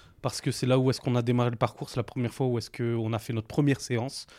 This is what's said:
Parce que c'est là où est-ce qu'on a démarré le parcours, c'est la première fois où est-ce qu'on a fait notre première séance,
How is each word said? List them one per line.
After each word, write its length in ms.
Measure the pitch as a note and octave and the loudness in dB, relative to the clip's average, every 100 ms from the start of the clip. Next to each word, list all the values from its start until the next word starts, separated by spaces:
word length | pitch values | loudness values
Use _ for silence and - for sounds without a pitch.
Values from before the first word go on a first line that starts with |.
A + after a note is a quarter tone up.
| - - | -20 -8
Parce 200 | B2 - | -6 -4
que 120 | C#3 | -4
c'est 140 | - B2+ | 0 4
là 120 | C3 | 4
où 100 | C3 | 4
est-ce 120 | B2 | 2
qu'on 160 | C3 B2 | 2 2
a 60 | |
démarré 280 | A#2+ B2 B2 | 4 2 2
le 60 | A#2 | 2
parcours, 340 | A#2 - C#3 | -2 -2 -6
c'est 60 | B2+ | -6
la 80 | |
première 280 | - C3 A#2 | -4 -2 -4
fois 140 | - C3 | -2 0
où 100 | A#2+ | -2
est-ce 140 | - | -4
qu'on 420 | - A#2 A#2 A2 | -4 -2 0 0
a 60 | A2+ | -2
fait 140 | - | -2
notre 160 | A2+ - | -4 -2
première 320 | - C#3+ C3 | 2 2 2
séance, 480 | - A#2+ C3 - - | 0 -2 -2 -8 -14